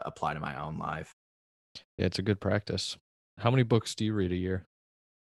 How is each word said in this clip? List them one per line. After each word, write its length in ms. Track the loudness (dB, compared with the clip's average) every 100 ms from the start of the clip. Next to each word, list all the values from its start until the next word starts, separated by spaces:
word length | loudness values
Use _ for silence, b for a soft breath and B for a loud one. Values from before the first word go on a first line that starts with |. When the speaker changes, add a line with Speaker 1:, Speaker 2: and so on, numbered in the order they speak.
| -10
Speaker 1:
apply 300 | -6 -4 -4
to 40 |
my 220 | -6 -8
own 160 | -8 -8
life. 380 | -6 -8 -10 -16 _ _ _ _ _ B -14 -2
Speaker 2:
Yeah, 80 | -2
it's 140 | 0
a 40 |
good 160 | 0 0
practice. 580 | 0 0 0 -4 -4 -10 _ _ _ 0
How 100 | 4
many 140 | 6
books 320 | 6 4 2 -2
do 100 | 0
you 80 |
read 180 | 0 0
a 40 | 0
year? 320 | 0 -2 -6 _ _ _ _ _